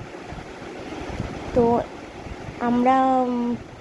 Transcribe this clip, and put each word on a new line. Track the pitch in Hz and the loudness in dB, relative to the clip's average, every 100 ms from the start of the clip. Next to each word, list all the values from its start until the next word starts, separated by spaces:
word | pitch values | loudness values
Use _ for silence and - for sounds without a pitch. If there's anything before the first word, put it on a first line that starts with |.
| - - - - - - - - - - - - - - - - | -12 -12 -12 -12 -12 -12 -12 -12 -10 -10 -8 -6 -6 -6 0 4
তো | 233 233 - - - - - - - - | 6 6 0 -8 -14 -12 -12 -12 -10 -4
আমরা, | 240 240 247 262 262 262 | 0 4 6 6 6 4
উম, | 254 247 240 240 - - | 2 2 0 -2 -6 -16